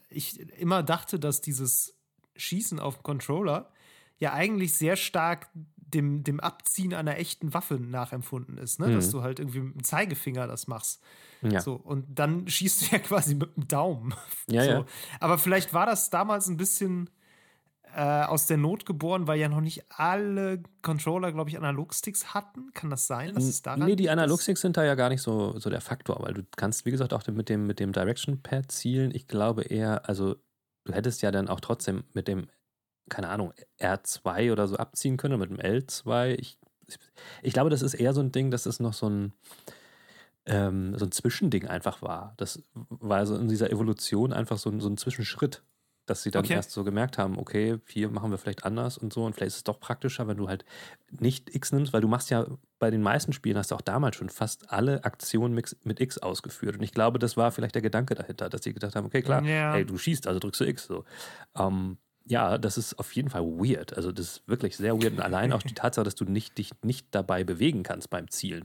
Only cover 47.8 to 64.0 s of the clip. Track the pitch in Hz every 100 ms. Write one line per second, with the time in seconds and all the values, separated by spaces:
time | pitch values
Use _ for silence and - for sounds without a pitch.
47.8 | - 107 107 110 107 95 - 98 95 113
48.8 | 123 - 110 117 113 107 98 - - 104
49.8 | - 120 135 - 110 104 95 95 - -
50.8 | - - _ - 117 131 - 139 - 139
51.8 | 143 110 107 120 - 120 113 135 _ -
52.8 | 113 110 101 139 - 139 113 104 98 -
53.8 | - 117 139 - 117 - 110 - - 101
54.8 | 127 135 104 - - 110 120 117 - -
55.8 | 113 107 135 - 92 92 - - 104 101
56.8 | 107 113 113 120 117 117 117 113 117 120
57.8 | 107 110 131 - - - 95 92 - -
58.8 | 101 107 104 131 135 139 151 156 151 151
59.8 | - 95 - 156 - 92 101 - 120 -
60.8 | - 90 - - - - - - 95 95
61.8 | 92 92 _ _ - 120 98 120 107 120
62.8 | 110 - 120 - 139 87 82 82 117 117
63.8 | - -